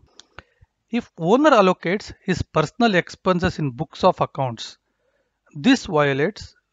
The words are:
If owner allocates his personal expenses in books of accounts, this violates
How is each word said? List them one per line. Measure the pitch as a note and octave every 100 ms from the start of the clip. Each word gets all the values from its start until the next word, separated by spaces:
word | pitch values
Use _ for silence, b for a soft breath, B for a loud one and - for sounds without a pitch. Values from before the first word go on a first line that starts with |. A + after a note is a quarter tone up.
| _ _ B B B B B _ -
If | A#3 - -
owner | E3 B3 D4+
allocates | B3 F#3 F3+ E3+ G3+ - -
his | - D#3+
personal | - D#3+ D#3 - A#3 F3+
expenses | - - F#3+ F3+ F3+ -
in | D3
books | A#2+ D#3+ -
of | F#3 E3+
accounts, | C3+ - C3 A2+ - - _ _ _ _ _ _ _
this | D3+ D3 C4+ -
violates | D#3 C#3+ C3+ E3 - - _ _